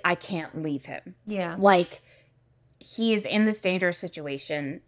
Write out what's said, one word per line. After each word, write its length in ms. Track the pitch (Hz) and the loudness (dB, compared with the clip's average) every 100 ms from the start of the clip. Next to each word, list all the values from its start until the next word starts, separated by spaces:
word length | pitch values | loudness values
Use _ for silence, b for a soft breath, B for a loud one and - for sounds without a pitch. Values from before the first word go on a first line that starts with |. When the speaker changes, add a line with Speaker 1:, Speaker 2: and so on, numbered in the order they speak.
Speaker 1:
"I 100 | 170 | 2
can't 480 | 180 - 185 156 156 | 0 -2 -8 -6 -6
leave 220 | 156 143 | -4 -6
him." 300 | - 139 - 180 - | -8 -14 -14 -18 -8
Speaker 2:
Yeah. 300 | 202 175 175 | -6 -4 4
Speaker 1:
Like, 440 | 190 185 175 - b b b b _ _ _ _ | 6 6 4 -4 b b b b _ _ _ _
he 360 | - - 226 | -16 -2 2
is 100 | 214 | 2
in 220 | 202 208 214 | 2 2 2
this 160 | 214 | 2
dangerous 360 | 190 185 180 175 | 0 2 0 -2
situation. 840 | 180 170 147 139 - 151 143 151 | -6 -10 -8 -8 -6 -4 -4 -8